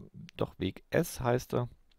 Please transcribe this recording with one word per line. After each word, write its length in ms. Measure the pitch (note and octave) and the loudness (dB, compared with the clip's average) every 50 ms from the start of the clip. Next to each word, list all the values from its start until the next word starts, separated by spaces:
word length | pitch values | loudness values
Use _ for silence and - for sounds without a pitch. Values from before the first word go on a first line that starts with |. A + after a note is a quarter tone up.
| - - - - - - - | -20 -18 -16 -16 -16 -12 -6
doch 220 | - - - - - | -4 -4 -4 -2 -2
Weg 240 | - - - - - _ | -2 -2 -2 -6 -4 _
S 280 | - C3 F3 - - - | 2 2 2 2 -2 -2
heißt 340 | B2+ B2 A#2+ B2 - - - | 2 2 2 2 2 0 0
er, 160 | B2 A#2+ - - - _ _ _ | 0 0 -2 -4 -12 _ _ _